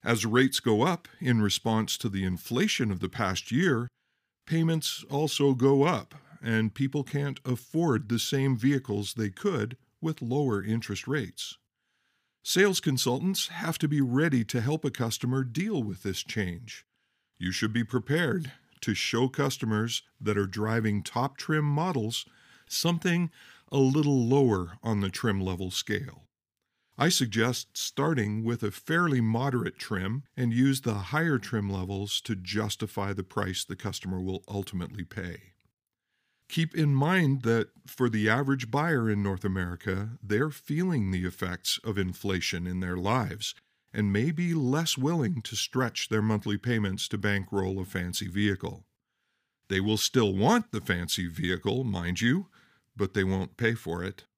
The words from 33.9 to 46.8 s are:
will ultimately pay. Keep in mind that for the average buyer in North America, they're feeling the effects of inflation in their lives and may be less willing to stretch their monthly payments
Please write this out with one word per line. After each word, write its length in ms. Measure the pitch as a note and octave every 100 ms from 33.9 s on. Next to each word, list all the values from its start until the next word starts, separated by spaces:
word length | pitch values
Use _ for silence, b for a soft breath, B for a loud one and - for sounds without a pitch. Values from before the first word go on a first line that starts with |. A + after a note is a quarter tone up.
| F#2 F#2 F#2
will 240 | F#2 F#2 -
ultimately 580 | G#2 F#2+ F#2+ F2 G2
pay. 340 | E2+ - F2+ - - _ _ _ _ _ _ _ _ _ _
Keep 300 | - E3 -
in 180 | D3+
mind 460 | C3+ C#3+ F#3 D3+ C3+
that 280 | A#2 A2+ G#2 _ -
for 240 | - B2
the 180 | A2 G#2
average 420 | A#2 C#3 C3+ A#2+
buyer 380 | C#3 E3 D3 A2+
in 140 | G#2
North 240 | G2+ F#2+ G2+
America, 640 | F#2 F2 F2 - F#2 G#2+ A#2+
they're 280 | G2+ G#2 D3+
feeling 600 | C#3+ - D3+ F#3 D#3 G2
the 140 | F#2
effects 560 | F2+ - F2+ F2+ - -
of 140 | A2+ G2+
inflation 720 | F#2 F2+ G2 F#2 - F2+ F2+
in 140 | F2+
their 180 | F#2 F2+
lives 560 | F#2+ B2 A2+ - - - b b b
and 180 | - G#2
may 180 | G2 C3+
be 220 | D#3+ F3
less 460 | E3 B2+ C#3+ E3 -
willing 420 | C3+ E3+ A#2+ A#2
to 160 | - G#2+
stretch 540 | - B2 C3 - -
their 100 | A2
monthly 380 | G#2+ G#2+ G#2 G#2
payments 500 | B2 A#2